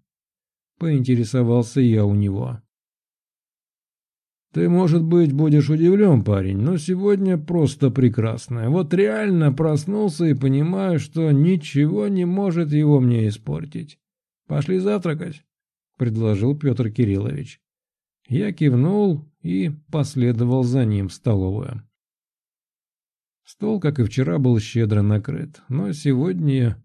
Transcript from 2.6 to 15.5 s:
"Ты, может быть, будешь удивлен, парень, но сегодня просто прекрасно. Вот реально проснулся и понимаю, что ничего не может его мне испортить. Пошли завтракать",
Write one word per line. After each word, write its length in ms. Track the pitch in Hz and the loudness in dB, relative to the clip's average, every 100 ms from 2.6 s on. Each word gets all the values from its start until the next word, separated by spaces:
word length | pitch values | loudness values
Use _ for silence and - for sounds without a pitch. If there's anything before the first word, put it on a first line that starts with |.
| _ _ _ _ _ _ _ _ _ _ _ _ _ _ _ _ _ _ _ | _ _ _ _ _ _ _ _ _ _ _ _ _ _ _ _ _ _ _
"Ты, 160 | 156 170 | -2 0
может 360 | 175 180 170 | 2 2 2
быть, 280 | 160 175 160 | 2 2 4
будешь 380 | 135 156 147 147 | 2 4 4 4
удивлен, 540 | 156 165 202 208 131 | 2 4 4 6 4
парень, 340 | 98 98 95 98 | 4 0 0 -2
но 180 | 127 180 | -2 -2
сегодня 580 | 156 180 202 202 190 180 | -4 -2 0 0 0 -2
просто 540 | 151 175 147 - 135 | -2 0 0 0 0
прекрасно. 800 | 135 127 104 110 117 - 120 113 | 4 2 2 -4 -4 -8 -6 -2
Вот 240 | 170 156 | -2 0
реально 580 | 175 208 214 208 175 151 | 0 0 0 0 2 2
проснулся 720 | 131 160 151 156 208 214 151 | 2 0 0 -2 -2 -2 0
и 100 | 165 | 0
понимаю, 640 | 127 135 135 156 190 196 160 | 2 0 0 0 -2 -2 -2
что 320 | - 160 160 | -4 -2 2
ничего 760 | 139 160 185 - 139 151 202 208 | 4 4 0 -2 0 0 0 -2
не 160 | 190 | -2
может 480 | 175 190 202 170 156 | -2 -2 -2 -2 0
его 280 | 147 151 143 | 2 4 4
мне 280 | 127 117 107 | 4 2 -2
испортить. 720 | 104 - 156 160 - 147 - _ _ _ _ - | -4 -8 -10 -10 -12 -14 -20 _ _ _ _ -8
Пошли 320 | 147 147 185 | -4 -2 -2
завтракать", 680 | 190 208 175 156 180 151 _ | 0 -2 -4 -6 -8 -14 _